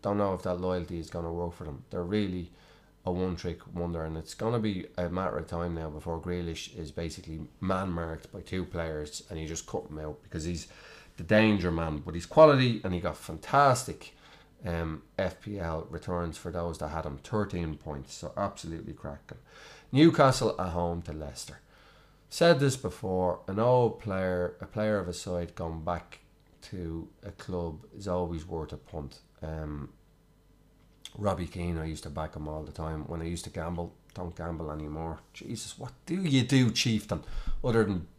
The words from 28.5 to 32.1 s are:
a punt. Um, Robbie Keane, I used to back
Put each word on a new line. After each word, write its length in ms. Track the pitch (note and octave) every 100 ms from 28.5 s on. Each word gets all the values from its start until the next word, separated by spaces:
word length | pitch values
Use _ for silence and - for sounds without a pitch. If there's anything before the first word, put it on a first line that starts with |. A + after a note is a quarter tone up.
| E2+ D2+
a 60 | -
punt. 420 | - E2+ C#2+ - _ _
Um, 480 | D#2+ D#2+ D2+ D2 C#2+ - _ _ _ _ _ _ _ _ - _ - -
Robbie 300 | G2+ F#2 E2+
Keane, 300 | - F2 E2
I 80 | D#2+
used 180 | D#2
to 60 |
back 280 | -